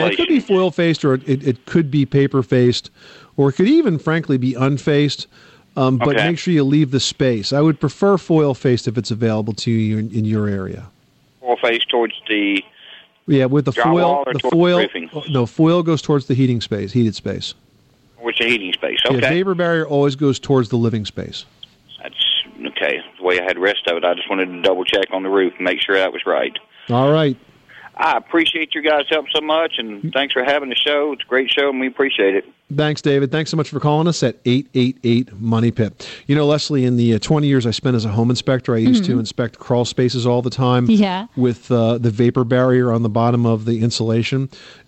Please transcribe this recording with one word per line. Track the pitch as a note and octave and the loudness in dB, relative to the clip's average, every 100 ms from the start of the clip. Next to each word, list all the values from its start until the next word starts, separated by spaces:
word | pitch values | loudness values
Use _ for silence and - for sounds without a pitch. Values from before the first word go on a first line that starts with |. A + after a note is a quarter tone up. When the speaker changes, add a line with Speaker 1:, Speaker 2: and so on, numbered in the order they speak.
| D#3+ | 0
Speaker 1:
Yeah, | |
it | - | -2
could | E4+ | 0
be | C#4+ | 0
foil-faced, | - F#3 F#3 E3+ E3+ D#3 | 2 0 0 0 0 0
or | D3 | 0
it, | C3 C#3 C3+ C#3 | 0 0 -2 -2
it | B2 - | -4 0
could | F3 D3 | 0 2
be | D3 | 0
paper-faced, | C3 C#3 C#3 C#3 B2 B2+ B2 - - _ - - - - | 0 2 2 0 0 2 2 2 -6 _ -20 -20 -12 0
or | C#3 | 0
it | |
could | C3+ G3 | 2 4
even, | D#4+ C#4 D#3 | 4 4 0
frankly, | D#3+ D#3+ D3+ C3 | 0 -2 0 0
be | B2+ | 0
unfaced. | B2 C3+ C#3+ - D3 D3 - - _ - - _ B2+ | 0 0 0 0 2 2 -2 -12 _ -20 -20 _ -2
Um, | C3 C3 | 0 2
but | C#3+ A#2+ | 2 2
Speaker 2:
Okay. | G#2 | 0
Speaker 1:
make | E3 | 0
sure | F3+ | 0
you | D#3+ | 2
leave | C3+ D3 C3+ | 2 2 2
the | C3 | 0
space. | - - C3+ A2+ G2 | -4 -2 0 0 -2
I | C#3 | 2
would | D#3+ D3 | 2 2
prefer | C#3+ - G3+ F#3+ | -4 0 2 2
foil-faced | - D#3+ D3 A#2+ C3+ A#2 - | 2 2 2 0 0 0 -2
if | A2+ | -4
it's | - | -6
available | A2 A2+ G#2+ G#2+ | -2 0 -2 -4
to | G#2 A#2+ | -6 -2
you | A2+ G#2+ G#2+ | 0 0 -2
in, | G#2+ | -4
in | A2 | -2
your | G#2+ G#2+ G#2 | 0 0 -2
area. | G2 F#2 F#2 - _ _ _ _ _ | -4 -6 -10 -16 _ _ _ _ _
Speaker 2:
Foil-faced | B2+ A#2+ A#2+ A#2 - | -4 0 0 0 -2
towards | B2 A2+ - - | -2 -2 -6 -4
the | G#2+ G2+ G2 - _ - - _ _ - | -2 0 -2 -4 _ -20 -20 _ _ 0
Speaker 1:
Yeah, | C#3 | 2
with | B2+ C#3+ C3 | 2 0 0
the | |
Speaker 2:
drywall | A#2+ | 0
Speaker 1:
foil, | B2 F3 F3 C#3+ C3 | 2 4 2 0 -2
Speaker 2:
or | |
Speaker 1:
the | C3 | -4
Speaker 2:
towards | B2+ E3 | 0 2
Speaker 1:
foil, | F3+ F3 | 4 2
Speaker 2:
the | |
roofing? | G#2+ F2+ E2 | 0 -4 -10
Speaker 1:
oh, | D3+ D#3+ | -12 -4
no, | C3+ A#2 | -2 -2
foil | - D#3+ F3 | 2 2 2
goes | E3 D#3 | 0 -2
towards | - D3 - | 0 -2 0
the | |
heating | C3 B2+ A#2+ | 0 2 0
space, | - G#2 G2+ | -4 -6 -2
heated | B2 A2+ | 0 0
space. | - G2+ F#2+ - - _ _ _ _ _ - | 0 -8 -8 -10 -14 _ _ _ _ _ -8
Speaker 2:
Towards | A#2 A2+ | -6 -2
the | A#2 | 0
heating | A#2 F2+ | 0 -2
space, | - B1+ A#1+ | -6 -4 -2
Speaker 1:
Yeah, | B2 C3 | 0 0
Speaker 2:
okay. | C3 | 2
Speaker 1:
vapor | E3+ F#3+ | 0 0
barrier | F3 E3+ E3 D3 | 0 0 0 0
always | C#3+ C#3+ C3+ | 0 0 2
goes | C#3+ B2+ | 0 0
towards | - C3+ A2 | 0 0 2
the | A#2+ | 0
living | A#2 A2 G2+ | 0 -2 -6
space. | - F2 - - _ - _ _ - | -10 -12 -12 -16 _ -20 _ _ -18
Speaker 2:
That's, | - - - - - - C2+ | -14 -4 -2 -2 -6 -10 -10
okay, | - D#2 C#2 - - | -4 -4 -4 -8 -4
the | |
way | F2+ F2+ | 0 0
I | |
had | F#2 F2 | 0 0
the | |
rest | G2 G2+ F2 | 0 0 -2
of | E2 | -2
it, | |
I | F2 | 0
just | F2 - | -2 -4
wanted | F#2+ F#2 | -4 -4
to | F2 | -2
double | F#2+ F#2 | 0 0
check | F#2 G#2 F#2+ | 0 -2 -2
on | F#2+ | -4
the | F#2+ | -2
roof | G2 F2+ - | 2 0 0
and | |
make | F2+ F#2 | -4 -2
sure | - | 0
that | F#2+ F#2 | 0 0
was | - F#2+ | -4 -2
right. | D2 C2+ - _ _ - | -2 -2 -8 _ _ -4
Speaker 1:
All | A#2+ C#3 | 0 2
right. | D#3 D3 B2+ _ _ _ - - - | 2 0 -2 _ _ _ -20 -18 -2
Speaker 2:
I | D#3+ A#2+ | 0 0
appreciate | - E3+ D#3 D#3+ D#3 | 0 0 0 -2 -6
your | D#3+ | -4
guys' | D3+ D3 C#3 | 0 0 0
help | D#3 C#3 | -2 -2
so | D#3 | -4
much, | D#3 D#3+ D#3+ C#3+ | 0 -2 -2 -4
and | A2+ G2+ D#3+ | -10 -8 -4
thanks | C3+ C#3 | -2 -2
for | B2+ | -2
having | C3 D3 C3+ | 0 0 -2
the | |
show. | A#2 D3 D3 D3+ | -4 0 0 -2
It's | C3 | -4
a | - | -2
great | B2+ C3+ | -2 0
show, | - C#3 | 0 0
and | C3 | 0
we | C3 | -4
appreciate | - C3 - G2 | -2 -2 2 2
it. | F#2+ - _ - D3 | 2 -4 _ -8 -2
Speaker 1:
Thanks, | D3+ D3 | 0 0
David. | D3+ C#3 C#3 | 0 2 2
Thanks | D3+ D#3 | -2 -2
so | E3 | -4
much | C#3+ | -4
for | C#3+ | -2
calling | D3+ D3+ E3+ | 0 2 2
us | D#3 | 0
at | B2+ - | -2 -2
eight | B2 B2+ - | 0 0 0
eight | B2+ B2+ - | 0 0 0
eight, | A#2 A#2 B2 G2 | 0 0 0 -6
Money | A2+ A2+ A#2 | -2 2 0
Pit. | A#2 G2+ - - - - | 0 -4 -4 -18 -14 -2
You | D3 | 0
know, | D3 | 2
Leslie, | D3+ - C#3+ | 0 0 0
in | B2+ A#2+ | 2 2
the, | A#2 | 2
uh, | A2 | 2
twenty | - D#3 D3 | 2 0 2
years | C3+ A2+ | 2 0
I | |
spent | G#2 C3+ A#2+ | -2 0 0
as | |
a | G#2+ | 0
home | G2+ A#2 | 0 0
inspector, | B2 - B2+ - A2+ | 0 0 -2 0 2
I | |
used | A2+ A#3+ F3 | 4 2 2
to | |
Speaker 3:
Mm-hmm. | B2+ | -2
Speaker 1:
inspect | A2 - A#2 - | -2 -6 -6 -6
crawl | - B2 | -2 0
spaces | A#2 - B2+ B2 | 0 0 0 0
all | A#2+ B2 | 0 0
the | B2 | -2
time | - B2+ B2 B2 | -2 2 2 4
Speaker 3:
Yeah. | G#3 G3 F#3 A#3 | 2 2 -2 -8
Speaker 1:
with, | - B2 A2+ - | -2 0 -2 -2
uh, | A#2+ A2+ A#2+ | 0 2 2
the | A#2 | -2
vapor | G#2+ A#2+ B2+ | 2 2 2
barrier | A#2+ B2+ B2+ B2+ B2 | 0 2 4 2 2
on | A#2 | 0
the | A#2 | 0
bottom | A2+ A#2+ A#2+ | 0 0 2
of | A#2 A2 | 2 0
the | A2 A#2 | -2 -2
insulation. | A#2 - A2 A2+ A#2 C3+ C3+ - - - | -2 -2 -2 0 0 -4 -4 -10 -20 -18